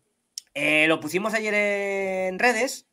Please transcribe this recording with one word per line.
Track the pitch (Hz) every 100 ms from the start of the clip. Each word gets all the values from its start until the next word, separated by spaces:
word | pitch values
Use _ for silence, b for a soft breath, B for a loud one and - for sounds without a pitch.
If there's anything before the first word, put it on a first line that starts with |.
| _ _ _ - -
eh, | 143 147 151 156
lo | 160
pusimos | 151 175 214
ayer | 220 214
en | 208 208 202 202 196 190 185 185 185
redes | 240 226 269 - -